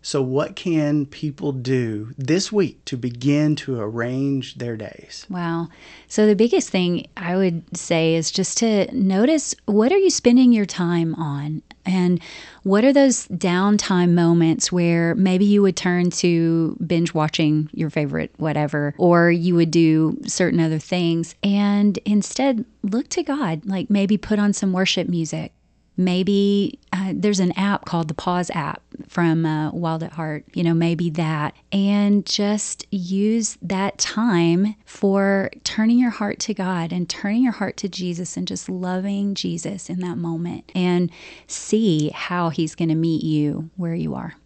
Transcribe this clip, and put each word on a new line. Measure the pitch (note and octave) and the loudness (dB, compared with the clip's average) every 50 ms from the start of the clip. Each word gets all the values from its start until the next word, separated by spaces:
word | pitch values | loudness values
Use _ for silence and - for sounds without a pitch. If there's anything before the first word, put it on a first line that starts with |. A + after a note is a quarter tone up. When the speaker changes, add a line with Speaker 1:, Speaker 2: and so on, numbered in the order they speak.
Speaker 1:
So | _ - - C#3+ | _ -4 -2 -2
what | C3+ B2+ C3 C#3+ D#3+ - F#3+ | -2 0 0 -2 -2 -2 -8
can | - - F#3 E3 D#3 D3+ D3 D3 D3+ C#3+ | -8 -4 -2 0 0 2 2 0 0 -2
people | C#3+ - - - D3+ C#3 - - D3 | -4 -8 -8 -8 -8 -6 -4 -6 -4
do | C3+ C3 A#2+ C3 C3+ B2+ A#2+ A2+ A2 G#2 G#2+ A#2 C3 | -4 -4 -2 -2 0 0 0 -2 -4 -6 -8 -10 -10
this | - C3+ B2+ D#3 F#3 G3 - G#3+ | -10 -2 0 0 0 0 0 0
week | G#3 F#3 B2+ - _ _ | 0 0 0 -4 _ _
to | - C#3 | -10 -8
begin | A#2+ A#2 B2 A#2+ A#2 B2 C#3+ C#3+ D3 D3+ D3+ D3+ | -6 -6 -8 -8 -2 0 2 2 4 2 2 0
to | D3 - - C3 A#2 | -2 -2 -6 -4 -4
arrange | G#2 G#2+ A2+ A#2 A#2 A#2+ B2+ C3 C#3 C#3 C#3 C3 B2 - - | -4 -4 -4 -4 -4 -4 -2 -2 -2 -2 -2 -4 -6 -8 -10
their | - A#2+ A#2+ A2+ | -8 -8 -6 -6
days? | A2 G#2+ - - - - - - - - - | -8 -10 -12 -14 -18 -20 -20 -20 -20 -14 -10
Speaker 2:
Wow. | F#3+ F3+ F3 E3+ E3 E3 E3+ D#3+ - - - - - - - | -6 -4 -4 -2 -2 -4 -6 -8 -12 -20 -20 -20 -20 -20 -20
So | _ - - G#3+ | _ 2 4 4
the | G#3+ G#3 | 4 6
biggest | F#3+ A3 A#3+ - F#4 A#3 - | 4 4 4 4 0 0 0
thing | - F#3+ F3+ F3 F3 E3+ - - _ | 0 0 0 2 0 -2 -4 -10 _
I | - F3+ E3+ F3+ | -8 -6 -2 0
would | F#3+ F#3+ F#3 E3+ E3 - - - | 2 2 0 0 -2 -8 -10 -12
say | - - - F3 D#3+ D#3+ D#3+ E3 | -12 -4 -2 0 2 2 2 2
is | E3 D#3+ - | 2 0 -2
just | - - F#3 - - - | -2 -2 -2 -2 -2 0
to | A#3 A3+ G#3+ G3+ - - - | 0 2 2 2 0 0 0
notice, | - G3 F#3+ F#3+ G3 A3+ C#4 E4 D4+ - - - _ _ | 0 0 2 2 2 4 4 2 0 -2 -6 -10 _ _
what | - G3+ G#3 A3 C4 | 0 2 2 4 4
are | F#4 | 4
you | G4+ G4 F4+ | 4 4 2
spending | - - - A#3+ A#3+ B3+ C4 B3 A#3+ | 0 2 2 4 6 8 8 6 6
your | G#3+ G3+ | 4 2
time | E3+ - - F3 E3+ F3 E3+ E3 E3 D#3 | -2 -2 -2 -2 0 2 0 0 0 -2
on? | - E3 D3 C#3+ C#3+ C#3+ D3+ D#3 - _ _ - _ _ | -4 -4 -4 -4 -4 -4 -6 -6 -8 _ _ -20 _ _
And | F#3 F#3 F#3 F3+ F3+ F3+ E3 - - - - - - - - _ | -2 0 2 2 2 2 0 -2 -10 -18 -18 -20 -20 -20 -6 _
what | G3 G3 G#3 A#3 | 2 2 4 4
are | C#4 C4+ | 6 6
those | C#4 C#4 C4+ A#3 - - | 6 6 6 4 0 -6
downtime | - F#3 E3 - F#3 F3 F3+ F#3+ G3+ G#3 G3+ - - F#3+ F3+ F3 F3 E3+ | -8 -8 -2 0 0 2 2 4 4 2 2 2 2 2 4 4 4 4
moments | F3 E3+ E3+ E3+ E3+ E3 E3 D#3+ - - - | 4 4 4 4 6 4 4 2 0 -2 -2
where | F3+ F3+ E3+ E3+ E3+ E3+ E3+ E3 E3+ | 0 0 2 2 2 2 2 0 2
maybe | - F#3+ F#3+ F#3 F#3 G#3 | 2 2 2 4 4 4
you | G3+ G#3 G3+ G3+ | 4 6 4 4
would | F#3+ F3+ | 4 2
turn | - - F#3 F3 F3+ F3 F3 | 0 -2 0 2 2 2 0
to | - - - F3 E3+ E3 E3 E3 E3 E3 E3 D#3 - - F#3+ | 0 0 0 2 2 4 2 2 2 2 0 0 -2 -6 -4
binge | D3+ F3 E3 E3+ D#3+ - | -2 0 0 0 0 0
watching | D#3 D3+ D3+ - - E3 D3+ D3+ D3+ D#3 D3+ - | 0 -2 0 0 0 2 2 2 2 0 -4 -4
your | - D#3+ D3 | -4 -4 -2
favorite | - D#3+ D3 C#3 C#3+ D#3+ D#3+ - _ | -2 -2 -2 -2 -2 -4 -6 -6 _
whatever, | - - D#3 D3 D3+ D3+ C#3+ - D3 D3 C#3+ C#3+ | -6 -4 -2 0 -2 -2 -2 -2 -2 -2 -4 -2
or | - F3+ F3 F3 E3+ E3+ F3 | 2 4 4 6 6 6 4
you | E3+ F3 E3 F3+ F3 | 4 2 2 2 2
would | E3+ E3+ E3 | 2 2 4
do | D#3 E3+ E3 D#3 D#3 D#3 D#3+ D#3 - - - | 4 4 4 4 4 4 2 0 0 -4 -8
certain | - - - F#3 E3+ - E3+ | -10 -2 -2 0 2 2 2
other | D#3+ D#3+ D#3+ D#3 | 0 0 -2 -4
things, | - - F3+ F3+ E3+ E3+ E3 E3 E3 - - _ - | -4 -4 -2 0 0 0 0 -2 -4 -6 -8 _ -2
and | G3+ G3 G3+ G#3 G3+ G3+ G3+ G3+ G#3 F#3 - _ | 0 0 2 2 2 2 2 2 2 0 0 _
instead | G3+ G#3 G#3 G3 - - - C4 C#4 B3+ A3 - _ _ _ - | 0 0 0 0 -2 -4 0 0 0 0 -2 -4 _ _ _ -6
look | G3+ G3 A#3+ D4+ - | -4 -4 -4 -4 -4
to | - F#4 D#4 | -6 -6 -4
God, | - C#4 D4 C4+ F3 E3 D3+ - | -4 -4 -2 -2 -2 -4 -4 -4
like, | F#3+ F#3+ F#3 E3 - | -4 -4 -4 0 0
maybe | G3+ G3+ G3 F#3+ G#3+ | 2 2 2 2 0
put | G3+ - - G#3+ G#3 | 0 0 -2 0 2
on | G#3 G#3 G3 | 2 0 0
some | - - F#3+ | 0 -2 -2
worship | F3+ F3+ G3 F#3+ - F#3+ F3 - | 0 0 0 0 0 -2 -2 -2
music. | F3 E3+ D#3+ D#3 - D#3+ D#3+ - _ _ _ _ _ _ _ _ _ | -2 -2 -2 -4 -6 -8 -10 -12 _ _ _ _ _ _ _ _ _
Maybe, | - F3+ F#3 F3+ F#3 F#3+ F#3+ G3+ G3 G3+ G3+ G3+ G3+ G3 - - - _ _ - | -2 0 0 2 0 2 2 2 2 4 4 2 2 0 -2 -4 -10 _ _ -6
uh, | F3+ G3 F#3+ F3 | -4 -4 -4 -4
there's | - F3+ G#3 G#3 F#3 | 0 0 0 2 2
an | F#3+ F3+ E3 | 0 0 0
app | - F#3+ G3+ G3+ - - | 0 0 0 0 -2 -4
called | - - E3+ E3 | -4 -4 -4 -2
the | D#3 D#3+ | -4 -6
Pause | - - F3+ F3 F3+ F3 - - | -6 -4 -2 -2 -2 -2 -4 -4
app | E3+ C#3+ D3 - - _ _ - - - - | -6 -6 -6 -8 -12 _ _ -18 -18 -18 -8
from, | - F3+ E3+ E3 D#3+ E3 E3 | -2 0 2 2 2 2 2
uh, | D#3+ D#3 D3+ D#3 D3+ | 0 0 -2 -2 -4
Wild | - E3+ F3 D#3+ D#3+ D#3+ | -4 -4 -4 -4 -4 -6
at | D#3+ - - | -6 -10 -8
Heart, | E3+ D#3+ D#3 D3+ D3 - - - | -8 -8 -6 -8 -10 -12 -8 -4
you | - F3 | -2 0
know, | E3+ E3 | 2 2
maybe | E3 E3+ E3+ E3+ D#3+ F3 E3+ | 2 2 2 0 0 -2 -2
that. | D3+ E3+ E3 D#3 D#3+ D3+ D3 - - _ _ _ - | -2 -2 -2 -2 -2 -2 -4 -6 -6 _ _ _ -2
And | G3+ G3 G3+ G3+ G3+ G3+ G3+ G#3 G3+ G3 | 0 2 2 2 2 4 4 2 2 2
just | - - - G3+ G3+ G#3+ G#3+ - - - - - _ | -2 -2 -2 0 0 0 -2 -4 -6 -10 -12 -10 _
use | - G3 F3+ F3 F#3+ G3 G3+ G#3+ A3+ A#3 G#3+ - - _ | -6 -6 -4 -2 -2 0 0 2 0 0 -2 -4 -8 _
that | - E3 G3 F#3+ G3 G3 - | -8 -6 -4 -2 -2 -4 -4
time | - - - - G#3+ A3+ A#3+ F#3+ E3+ E3+ E3 E3+ F3+ G3+ G#3+ G#3 _ _ | -4 -6 -4 -2 -2 0 2 2 2 4 4 4 2 2 0 -2 _ _
for | - - - - G3 G3 G3 G3 G3 G3 G3 F#3+ - - - _ | -20 -6 -2 0 2 2 2 2 2 2 0 -2 -4 -8 -10 _
turning | - - - A3 A3+ A#3+ B3 | -6 -2 0 2 4 4 4
your | B3+ A#3+ | 2 2
heart | G#3+ - G#3 G3+ - - | 0 -4 -6 -6 -4 -6
to | - - G#3 | -6 -6 -6
God | - F#3 F#3 F#3 F3 E3 E3 F3 | -4 -4 -4 -2 -4 -4 -4 -4
and | F3+ F3 - | -4 -4 -4
turning | - - - G3+ G#3+ A#3 C4 | -6 -6 -4 -2 2 2 2
your | B3 | 2
heart | G#3 - G3+ F#3 - | 0 -2 -4 -6 -4
to | - - F#3+ | -6 -8 -8
Jesus | E3+ - F#3 F3+ E3+ E3+ F#3 - - | -6 -6 -6 -6 -4 -6 -8 -8 -6
and | - F#3 | -8 -6
just | F3+ F#3+ F#3+ - - | -6 -8 -10 -8 -8
loving | F#3 F3+ F3+ F3+ F#3 F#3 F#3+ G3+ G3 G3 G3+ G3+ G3 | -8 -6 -4 -4 -4 -4 -4 -4 -4 -2 -2 -4 -4
Jesus | - - F3+ E3+ E3+ - - G3+ F#3 - - | -4 -4 -4 -6 -4 -6 -8 -10 -10 -10 -8
in | F3+ F3+ | -6 -6
that | F3+ F3+ E3+ | -4 -4 -6
moment | - E3+ E3 E3 D#3+ E3+ F3 - - _ - - | -4 -4 -4 -4 -4 -6 -6 -8 -10 _ -8 -4
and | F3+ F3+ F3+ F3 F3 F3+ E3+ - - - - - - _ | 0 2 2 2 2 0 0 -4 -12 -20 -20 -20 -20 _
see | _ - - - - - A3 A3+ G3+ D#3+ D3+ D3+ D3+ - | _ -14 -12 -4 -2 0 2 2 2 2 2 0 -2 -4
how | - - - F3+ F3+ F3 | -8 -8 -6 -4 -2 -2
he's | E3 C#3+ - E3 D#3 - | -2 -2 -2 -4 -4 -2
gonna | - E3+ E3 D#3 | -2 -2 0 0
meet | D#3+ E3 E3 D#3+ - - | 0 0 0 -2 -2 -2
you | D#3+ D#3 D3+ D3 D3 D3 - D#3+ E3 _ | 0 0 0 0 0 -2 -4 -8 -10 _
where | F#3 F3 E3 E3 | -8 -6 -6 -4
you | E3+ D#3+ D#3 C#3 | -4 -6 -6 -6
are. | - - E3+ - _ _ | -8 -10 -12 -14 _ _